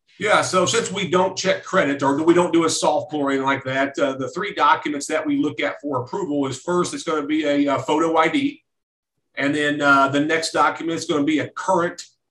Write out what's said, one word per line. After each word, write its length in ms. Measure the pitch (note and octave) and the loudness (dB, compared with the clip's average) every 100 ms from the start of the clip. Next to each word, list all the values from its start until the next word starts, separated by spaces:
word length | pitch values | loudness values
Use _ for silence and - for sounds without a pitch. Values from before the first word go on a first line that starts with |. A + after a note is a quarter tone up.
| _ _ | _ _
Yeah, 220 | G3+ F#3 | 2 2
so 240 | B2 F#3 F3+ | 4 2 2
since 260 | A#3 - | 0 -2
we 180 | F#3+ F#3 | -4 0
don't 260 | F3+ F#3 - | 2 0 -2
check 280 | F#3+ - | -2 -2
credit 400 | - C#3+ C#3+ C#3+ | 0 0 0 0
or 200 | C3+ C#3+ | 0 2
we 100 | D#3+ | 4
don't 200 | E3+ F3 | 4 4
do 120 | E3 D#3 | 2 2
a 40 | |
soft 400 | - F3 D3 - | 0 0 0 -2
pull 120 | D3+ | -4
or 100 | C#3 | 0
anything 160 | C3+ C3+ | 0 0
like 160 | C3 | -2
that, 340 | C3 C3+ C#3 - | -2 -2 -2 0
uh, 180 | C#3 C3+ | -2 -2
the 140 | B2+ | -6
three 240 | F3 G3+ | -6 -6
documents 540 | D#3+ D3 D#3+ D3 D3 - | 0 2 2 0 -6 -4
that 180 | D#3 D3+ | -4 0
we 120 | C#3+ | 0
look 220 | C#3+ D3 | 0 -2
at 220 | D3 - | -6 -4
for 220 | D3 E3+ | -6 -6
approval 420 | - F#3+ E3+ D3 C3+ | -4 -6 -4 -2 -2
is 140 | B2+ | -4
first, 320 | - F3+ E3+ | -2 0 0
it's 100 | D3 | -4
gonna 220 | E3 D#3+ C#3+ | -4 -4 -2
be 200 | D#3 D3 | -2 0
a, 220 | C#3+ C#3+ | 2 2
uh, 60 | C3 | 0
photo 360 | B2 D3+ E3 D#3+ | 0 2 2 2
I 120 | E3 | 2
D. 360 | D3+ C3+ - _ _ _ _ _ _ _ - | 2 -2 -6 _ _ _ _ _ _ _ -4
And 180 | C#3 D3 | -2 0
then, 260 | D3 D3 | -2 0
uh, 280 | C#3+ C#3 C3+ | 4 4 4
the 100 | C#3+ | 2
next 320 | D3+ E3 - | 0 0 -2
document 480 | D#3+ D3+ - D#3+ E3 | 2 2 0 -6 -6
is 60 | - | -2
gonna 180 | D#3 | 0
be 160 | C#3+ D#3 | 2 0
a 100 | A#2 | -2
current 560 | - - F3+ F3 - - _ _ | -6 0 0 0 -4 -18 _ _